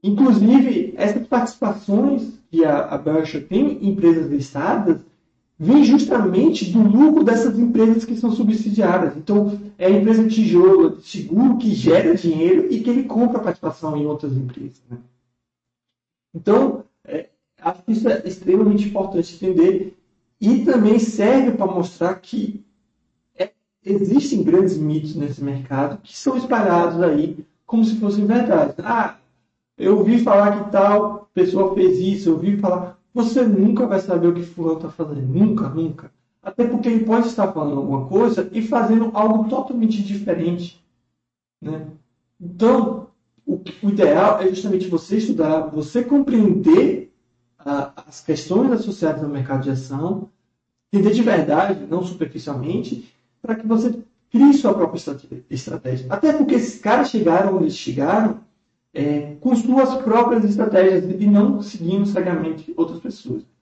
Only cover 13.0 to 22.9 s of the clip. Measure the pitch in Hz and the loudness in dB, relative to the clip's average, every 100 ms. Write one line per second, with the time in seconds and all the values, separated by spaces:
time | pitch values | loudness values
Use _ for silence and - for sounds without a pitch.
13 | 262 220 240 233 202 175 - - 156 147 | -2 0 0 0 -6 -6 -8 -8 -8 -4
14 | 147 147 143 131 127 - - _ _ 120 | -4 -6 -6 -6 -8 -12 -18 _ _ -20
15 | _ _ _ _ _ _ _ _ _ _ | _ _ _ _ _ _ _ _ _ _
16 | _ _ _ 165 - 226 277 - - _ | _ _ _ -6 0 2 2 -4 -14 _
17 | - - - _ _ _ 165 185 - 220 | -12 -12 -12 _ _ _ -8 -8 -4 -2
18 | 226 - 185 - 180 196 208 202 208 196 | 0 -2 -6 -6 0 2 4 2 -2 -4
19 | 190 180 170 - 185 170 180 190 - _ | -4 -4 -6 -6 -2 2 2 2 -6 _
20 | _ _ _ _ 214 - - 247 208 233 | _ _ _ _ 2 2 2 4 4 2
21 | - - 208 269 240 208 190 180 175 - | 0 0 2 2 2 -2 -4 -4 -6 -4
22 | 175 190 - 220 - - _ _ _ | -6 -6 -10 -8 -8 -10 _ _ _